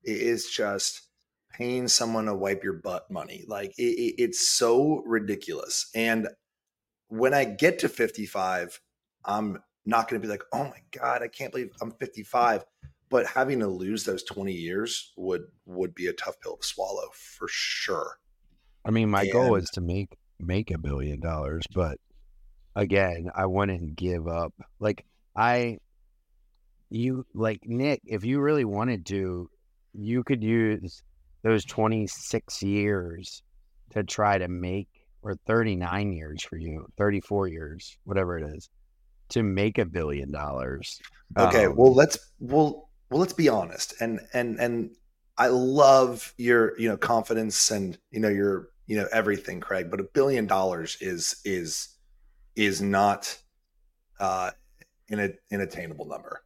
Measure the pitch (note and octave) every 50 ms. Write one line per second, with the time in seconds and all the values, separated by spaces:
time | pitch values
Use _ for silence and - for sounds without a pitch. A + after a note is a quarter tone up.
0 | _ - A2 G#2 A2+ A#2 A#2 A2 - - - - A2 G#2 G2+ F#2+ - - - -
1 | - _ _ _ _ _ _ _ _ _ - - A#2+ B2 B2+ B2+ B2 A#2+ - -
2 | B2 A2+ A2+ A2 A2 G#2+ G#2 F#2+ G2 G2 G2 F#2+ - G2 F#2 E2+ - G2+ F2+ F2+
3 | - _ F#2+ F2 C#2 - - F#2+ - - G#2+ G2+ G2+ G2 - - B2 A#2+ A2+ -
4 | A#2+ A2+ - - B2 A2+ A#2 - - - - - - A#2 A#2 B2+ C#3+ D3+ D#3 C#3
5 | - A#2 A2+ A2+ G#2 G2+ G2+ F#2+ - - E2 - - - - - - - - A2+
6 | A2+ A2+ A2+ A2+ G#2+ - - _ _ _ _ _ _ _ _ _ _ _ _ _
7 | _ _ A2 A2 B2 C3 C#3+ C#3+ C3+ A2+ G2+ F#2+ D3 E3+ E3+ E3 - C3 - -
8 | A#2 G#2+ - - G#2+ F#2+ - G2+ F#2+ F#2 F#2 F2+ F2 E2+ - - _ _ _ _
9 | _ _ _ _ _ - G2+ G#2+ A2 G#2 F#2+ - _ _ _ _ _ G#2 A2+ A2+
10 | A2+ - A#2+ A2 G2 A2 G#2 G2 - _ - B2 C#3+ C#3+ - - _ _ - C3+
11 | B2+ B2+ B2 B2 A#2+ A2+ - - C3+ A#2+ - C3 B2 G2+ - - A2 A2+ G#2+ _
12 | - - - A2 G2+ - - B2 A#2+ A#2+ A2 G2+ - _ _ _ - - _ _
13 | _ _ - B2 A#2 - - B2+ C3 C3 C#3 B2 A2 G2+ F#2 F2+ F#2 F#2+ G#2+ A2
14 | - - F#2+ F2+ - - - G2+ G2 G2 F#2 F2 E2 E2 F2+ G2 A2 A#2 - -
15 | - - _ - F#2 F#2+ F#2 F2 F2 - _ _ _ F#2 F2+ F2+ F#2+ F2+ E2+ -
16 | F2+ F2 E2+ - - - F2+ _ - F#2 F2 - - - - - F#2 F#2+ G2+ G2
17 | - - - - - - - - - - - - - - - - - - F#2+ D#2+
18 | D2+ - - _ _ _ _ _ _ _ _ _ _ _ _ _ _ G#2+ A2 A2+
19 | A2+ G#2+ G2+ G2 G2+ G2 F#2+ A#2+ C3 B2+ A2+ F#2+ F2+ - - - F2+ E2+ F2+ G2
20 | G2 F2+ - _ _ _ _ _ - E2+ F2+ G2+ A2 - F#2 E2 D#2 D2 C#2 C#2
21 | C#2 D2 D2 C#2+ D#2+ E2 D#2+ D2+ C#2+ C2+ D#2 E2 D#2+ - - F#2 F2+ D#2 C#2+ -
22 | _ _ _ - - - - - - - - - - _ - G2+ G#2 F2 F#2+ G2
23 | G2 F#2 F2 E2+ E2 F2 - F#2+ F#2+ F#2+ F#2 G2 G2+ G2 F#2+ F2+ E2+ D#2 D2+ -
24 | F2+ F2+ F2+ E2+ D#2+ E2+ E2 E2+ E2+ E2 - _ - _ _ _ G#2+ G#2+ G#2 -
25 | - _ _ _ _ _ _ - A2 A#2+ B2 B2 A#2+ A#2+ A2+ - _ _ _ _
26 | _ _ _ _ _ _ _ _ _ _ _ _ _ _ _ _ _ _ - A2
27 | A#2+ B2+ C3 B2+ B2+ _ _ F#2 A2 A2 G#2+ G2 _ - A#2 A#2+ C3+ D3 C#3+ -
28 | _ - A2 G#2 F#2+ A#2 C3 C#3+ C#3 D3 D#3 D3 B2+ G#2+ G2+ G2+ A2 B2+ A#2+ G2
29 | E2 - G2 G2 F#2+ F#2 F2+ F2 F2 - _ _ _ _ _ _ _ _ _ G2+
30 | G#2 G#2+ A#2 B2+ A#2+ - C3+ A#2+ G#2+ A2 A2+ A#2 A2+ G#2+ G#2+ - - F2+ - -
31 | _ _ _ _ _ _ - _ - A2 A2+ G#2+ - - - - A2 A2 A2+ A2
32 | G#2+ F#2 - - - - - A2+ - - - - - G2 G2+ G#2 G#3 G#3 G#3 -
33 | F2+ E2+ E2 F2 F#2 - - - _ _ _ - _ _ _ - - - - A2
34 | G#2 F2+ - - G#2+ G#2 G2+ G2 F2+ F2 F2+ F2+ F2+ F2+ F2+ G2+ G2 _ _ _
35 | _ _ _ - - G#2+ G2 E2+ _ - A2 A#2 A2+ A2 G2 F2+ F2 E2+ F2+ G2
36 | G#2 G2+ F#2 D#2+ D#2 D2+ D2+ D#2 - - - D#2+ D#2+ E2 D#2 D#2 D2+ - - -
37 | G2+ G#2 G2+ G2 - - G2+ G2+ G2 F#2 D#2+ E2 D#2+ D2 D#2 F2 - - - _
38 | _ - G2 F#2+ F#2+ F2+ F2 E2 D#2 D2+ D2+ D#2 - - _ _ _ _ _ _
39 | _ _ _ _ _ - - A#2+ A2+ G2+ F#2+ F#2+ G2+ A2 G2+ - G#2+ E2+ E2 F2+
40 | D#2+ D2+ C#2+ C#2+ C#2 C#2 C#2+ C#2+ D2 D2 C#2 C2 C2 B1+ C2+ C#2+ D2+ - - -
41 | - - _ - _ _ - G2 G2 F#2 F2 A#2 G#2 F#2 - A2 B2 C3 B2+ B2+
42 | D3 D#3 - - - - _ _ B2+ A#2+ C3+ D3+ D#3 D3 - - - _ _ _
43 | _ _ B2+ D3 F#3 F3+ - - E3 C#3 A#2 G#2 F2 E2+ E2+ - - - - -
44 | A#2 A2+ A2+ G#2 - - - B2+ A#2+ A#2+ A2 G#2+ A#2+ A#2+ A#2+ A#2 A2+ A2+ - _
45 | _ _ _ _ _ _ _ - B2+ B2+ B2+ B2+ B2+ B2+ C3+ D3 C#3+ C3+ C3+ C3+
46 | C3 B2 B2 A2+ - - - - A#2+ A#2+ A#2+ A#2 A2+ G#2+ - - A2+ A2+ G2+ F#2+
47 | - - A#2 A2+ A2 - A#2 A2+ A2 A2 G#2 - - - A2 G#2 G2 F#2 E2 -
48 | _ _ - A2 A2 G#2+ G#2 G2 G2+ G2+ G2 F2+ F2 - _ _ _ - G#2+ G#2+
49 | G2 - A2+ A2+ G#2+ G#2 G2+ F2+ - - F#2 F2 D#2+ - G2 F#2 F2+ E2+ F#2+ F#2+
50 | F#2+ - _ D3 C3+ C#3 C#3 B2 G#2+ F#2+ F#2+ F#2+ F#2+ F#2+ F2+ E2+ E2 D#2+ - -
51 | - F#2+ F2+ E2+ E2 - - - - G#2 F#2+ F#2 E2+ D#2+ - - - - _ _
52 | _ _ _ _ _ - _ _ - - _ - G#2+ G#2 F#2+ F#2+ G2+ G2+ G2 G2
53 | G2+ G2+ G2+ - - - - - _ _ _ _ _ _ _ _ _ _ _ _
54 | _ _ _ - G2 F#2+ F#2 F#2 F#2 F#2 - _ _ _ _ _ - _ _ _
55 | _ _ G#2+ G#2 G2+ G2 - - _ _ G#2 G2+ G2 - - - F2 E2 D#2 C#2+
56 | - D2 C#2+ - - - - - _